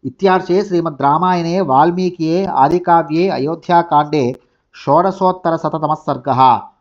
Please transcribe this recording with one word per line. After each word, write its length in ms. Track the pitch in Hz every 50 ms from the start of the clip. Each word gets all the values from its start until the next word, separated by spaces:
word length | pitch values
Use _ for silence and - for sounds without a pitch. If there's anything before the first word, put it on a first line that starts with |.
| _
ఇత్యార్షే 580 | 135 123 _ 185 196 185 185 175 - 175 190 208
శ్రీమద్ 400 | 208 185 175 165 165 151 131 135
రామాయణే 580 | 139 143 160 175 185 185 175 170 165 170 190
వాల్మీకియే 840 | 190 151 131 131 151 170 175 180 185 180 180 - 160 160 160 180 196
ఆదికావ్యే 840 | 190 - - - - 165 180 175 - 175 165 160 151 151 160 180 196
అయోధ్యాకాండే 1080 | 170 127 131 147 165 165 - - 175 175 170 170 156 147 151 147 151 156 131 120 127 - _ _ _ _ _ _ _
షోడశోత్తర 840 | - - - 139 160 175 196 185 190 190 185 185 185 - 170 165
శతతమ 380 | 160 - 156 151 160 156 147 156
సర్గః. 460 | 156 - - 143 127 127 143 131 123 131 127 120 104 - - _ _